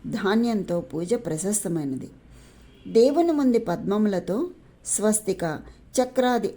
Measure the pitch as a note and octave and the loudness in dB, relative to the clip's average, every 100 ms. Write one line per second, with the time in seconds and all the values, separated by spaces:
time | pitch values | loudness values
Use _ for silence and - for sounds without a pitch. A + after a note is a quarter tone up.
0 | - G#3+ F#3+ A3 A#3 G#3+ F3 F3 E3+ D#3 | -8 -2 0 2 2 0 -2 -4 -4 -6
1 | E3+ A#3+ D3+ D#3 F#3+ G#3 F#3 E3 C#3 C3 | -2 -4 -2 -4 -2 -2 -2 -2 -4 -6
2 | - - - - - - - - F#3 A3 | -10 -18 -20 -20 -20 -20 -20 -20 0 4
3 | B3+ D4 E4+ D4+ C4 A#3 A3 E3+ E3 G#3 | 6 6 2 4 4 2 0 -2 0 2
4 | G#3+ F#3 F3 G#3 F4+ - - _ - - | 2 0 -2 -4 -4 -10 -20 _ -6 0
5 | G#3+ G#3+ - F#3 E3+ D3 - - - - | 2 2 -2 -4 -4 -6 -12 -20 -4 -2
6 | B3+ B3+ B3 A#3+ F#3+ | 0 0 2 2 -2